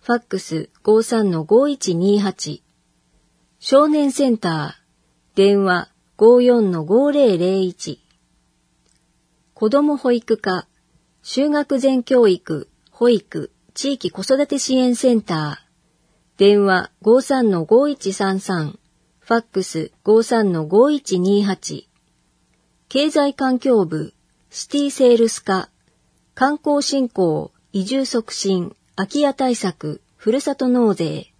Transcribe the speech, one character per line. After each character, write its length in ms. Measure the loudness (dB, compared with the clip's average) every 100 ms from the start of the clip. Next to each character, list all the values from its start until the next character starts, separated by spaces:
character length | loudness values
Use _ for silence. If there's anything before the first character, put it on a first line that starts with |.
フ 120 | -2
ァ 20 | -4
ッ 20 |
ク 180 | _ -10
ス 300 | -6 -8 -8 _
五 200 | 2 2
三 280 | 2 -2 0
の 120 | -2
五 240 | 2 2 2
一 280 | -2 -4 0
二 240 | 2 0
八。 440 | -2 -6 -12 -14 _ _ _ _ _ _ _ _ _ _
少 280 | 0 2 4
年 240 | 2 0
セ 180 | 0 0
ン 80 | 0
タ 400 | -2 -6 -8 -12 _ _ _ _ _ 2
ー。 0 |
電 260 | 2 2
話 260 | 0 -2 -4 _ _ 4
五 260 | 6 6
四 300 | 6 4 2
の 140 | -2 0
五 260 | 2 2
零 260 | 2 2 2
零 260 | 0 0
一。 380 | -4 -6 -14 -16 _ _ _ _ _ _ _ _ _ _ _ _ _ _ _
子 160 | _ 0
ど 140 | 2
も 140 | 0 -2
保 140 | -2
育 260 | -2 -2 -4
課。 300 | -2 -6 -8 _ _ _ _ _
就 260 | -8 -2 0
学 300 | -2 -2 0
前 220 | 0 0
教 240 | 0 2 4
育、 420 | 2 -4 -10 -10 _ _
保 180 | _ 2
育、 420 | 2 _ -10 -10 _ _
地 200 | -8 -6
域 180 | -4 -8
子 100 | -8
育 260 | -2 -2 0
て 120 | -4
支 160 | -2 0
援 200 | 0 0
セ 180 | 0
ン 80 | 0
タ 400 | -2 -6 -6 -10 _ _ _ _ _ _ _ _
ー。 0 |
電 260 | 4 4
話 280 | 2 0 -4 _
五 200 | 2 2
三 300 | 2 0 0
の 140 | 0 2
五 240 | 2 2
一 240 | -4 -8
三 260 | -4 -4 -4
三。 400 | -4 -6 -6 -10 _ _ _ _
フ 140 | _
ァ 40 | -4
ッ 20 |
ク 220 | -2 -8
ス 280 | -6 -8 -10 _
五 180 | 2 2
三 300 | 2 0 0
の 140 | -2 0
五 260 | 2 2
一 280 | 0 -2 -2
二 240 | 2 0
八。 460 | 0 -6 -10 -14 _ _ _ _ _ _ _ _ _ _ _
経 200 | -2 0
済 240 | 0 -2
環 240 | -2 -2 -2
境 280 | 2 2 0
部、 280 | -4 -10 _ _ _ _
シ 180 | -18 -6
テ 80 | -4
ィ 140 | -4
セ 220 | 2 4
ー 40 | 4
ル 120 | 2
ス 100 | -2
課。 320 | -4 -4 -6 _ _ _ _ _ _ -2
観 220 | -2 0
光 260 | -2 -2
振 260 | 0 -2 -2
興、 420 | -2 -2 -2 -8 _ _
移 120 | -8 -4
住 200 | -4 -2
促 280 | -4 -6
進、 420 | -6 -2 -2 -4 -12 _ -10
空 120 | -6
き 140 | 0
家 120 | -2
対 220 | 0 -2 -2
策、 460 | -6 -8 -12 -12 _ _
ふ 160 | -2
る 100 | -2
さ 140 | -4 -4
と 120 | 0
納 260 | 2 0
税。 400 | 0 -4 -6 -12